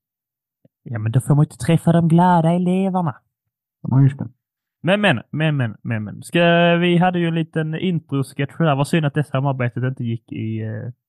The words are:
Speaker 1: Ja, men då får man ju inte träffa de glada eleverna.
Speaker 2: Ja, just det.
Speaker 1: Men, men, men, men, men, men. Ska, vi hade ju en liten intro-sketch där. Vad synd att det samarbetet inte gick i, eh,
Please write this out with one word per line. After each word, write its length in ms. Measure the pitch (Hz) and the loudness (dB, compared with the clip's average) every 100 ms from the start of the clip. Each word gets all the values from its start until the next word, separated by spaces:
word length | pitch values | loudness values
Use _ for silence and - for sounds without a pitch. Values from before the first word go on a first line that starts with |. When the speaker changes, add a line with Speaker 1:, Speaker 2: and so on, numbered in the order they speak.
| _ _ _ _ _ _ _ _ | _ _ _ _ _ _ _ _
Speaker 1:
Ja, 140 | 147 110 | -10 -6
men 140 | 110 | -2
då 80 | 123 | -2
får 140 | - | 2
man 80 | 143 | 2
ju 40 | 151 | 2
inte 180 | - - | -2 0
träffa 260 | 165 170 | 2 2
de 160 | 170 165 | 2 4
glada 440 | 170 180 175 165 | 4 4 4 2
eleverna. 600 | 175 180 185 196 180 165 - _ _ _ _ _ _ | 0 0 0 -2 -2 -4 -8 _ _ _ _ _ _
Speaker 2:
Ja, 200 | - 135 | -2 4
just 160 | 135 - | 4 2
det. 100 | 117 _ _ _ _ _ | -12 _ _ _ _ _
Speaker 1:
Men, 180 | 170 208 | -2 0
men, 220 | 202 123 - | 2 0 -4
men, 260 | 156 156 143 | -4 -2 0
men, 200 | 117 - | -4 -6
men, 220 | - 110 | -6 -6
men. 180 | 104 104 | -6 -12
Ska, 180 | - 170 170 170 170 170 | -4 2 4 4 4 2
vi 180 | 175 170 | 2 2
hade 200 | 185 180 | 2 0
ju 100 | 165 | -2
en 60 | |
liten 400 | 165 160 160 156 | -2 -4 -4 -4
intro-sketch 840 | 160 185 160 - 139 135 - 139 - | -4 -2 -4 -4 -4 -4 -4 -6 -2
där. 160 | 160 135 | 0 2
Vad 120 | 139 | 0
synd 180 | 170 - | 0 0
att 80 | |
det 100 | 151 | -2
samarbetet 600 | 135 131 143 131 120 123 | -2 -2 -2 -2 -4 -4
inte 200 | 127 135 | -6 -4
gick 280 | 117 113 - | -6 -6 -8
i, 300 | 110 110 110 | -10 -8 -6
eh, 300 | 110 110 113 - | -8 -8 -12 -16